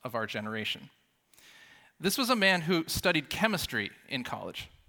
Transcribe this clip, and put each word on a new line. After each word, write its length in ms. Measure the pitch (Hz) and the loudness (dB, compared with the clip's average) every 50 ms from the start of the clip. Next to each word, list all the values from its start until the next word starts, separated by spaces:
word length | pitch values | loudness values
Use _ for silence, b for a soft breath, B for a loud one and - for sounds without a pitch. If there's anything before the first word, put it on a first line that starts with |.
| - | -10
of 120 | 123 110 | -6 -4
our 100 | 113 110 | -4 -4
generation. 640 | 107 - 113 104 110 110 110 107 - - - - - _ _ _ _ _ _ _ _ B B B B B B B B B B B B B B | -4 -4 -6 -6 -4 -4 -4 -4 -4 -6 -6 -10 -16 _ _ _ _ _ _ _ _ B B B B B B B B B B B B B B
This 160 | - 190 - | 0 0 2
was 140 | - 262 226 | 2 2 2
a 60 | 247 | 4
man 260 | 226 196 190 190 180 160 | 4 6 6 4 4 4
who 220 | 156 185 165 165 | 2 2 2 2
studied 420 | - - - - 185 175 160 143 - | 0 -2 0 2 2 2 2 2 -2
chemistry 640 | - - 185 220 208 170 - - - 113 101 95 - - - - | -2 0 2 2 2 0 -2 -2 -2 -4 -4 -4 -6 -12 -12 -8
in 160 | - 127 120 | -6 -6 -6
college. 460 | - - 110 98 87 - - - - - - _ | -6 -8 -8 -8 -8 -10 -10 -12 -14 -16 -20 _